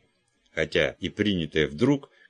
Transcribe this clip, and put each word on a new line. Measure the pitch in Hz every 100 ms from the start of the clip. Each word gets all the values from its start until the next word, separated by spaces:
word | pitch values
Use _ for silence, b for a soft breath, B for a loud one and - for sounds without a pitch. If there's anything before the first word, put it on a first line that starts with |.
| _ _ _ _ _
хотя | 80 80 85 69 -
и | 87
принятое | 90 104 90 78 80 71
вдруг, | 73 127 139 - b